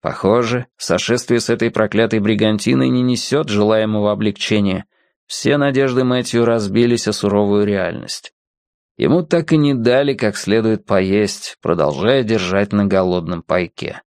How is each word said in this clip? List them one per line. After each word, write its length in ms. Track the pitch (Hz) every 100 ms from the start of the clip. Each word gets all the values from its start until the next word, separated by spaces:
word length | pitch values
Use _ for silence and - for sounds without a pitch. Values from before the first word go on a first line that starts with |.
Похоже, 640 | 80 - - 117 117 123 120 _
сошествие 640 | - 87 - 120 - 120
с 120 | 110
этой 180 | 117 113
проклятой 480 | 104 107 107 113 110
бригантиной 720 | 101 107 110 107 117 131 127
не 140 | 127
несёт 440 | 127 120 - 139 156
желаемого 640 | 104 104 110 110 107 104
облегчения. 760 | 104 107 101 - 107 101 95 - _ _ _ _
Все 300 | - 131 147
надежды 460 | 143 135 135 127
Мэтью 420 | 127 127 123 117 117
разбились 640 | 117 101 104 120 117 -
о 60 |
суровую 520 | 104 104 101 104 104 104
реальность. 680 | 101 87 - - - - _ _ _ _ _ _ -
Ему 240 | 76 156
так 320 | 160 170 160
и 40 | 156
не 180 | 143 135
дали 400 | 113 127 143 120
как 200 | 110 101
следует 520 | - 107 110 110 -
поесть, 680 | 98 95 101 101 - - -
продолжая 600 | - 85 73 69 101 135
держать 500 | 110 110 90 98 101
на 120 | 104 101
голодном 580 | 95 92 90 82 87
пайке. 580 | - 90 87 - - - _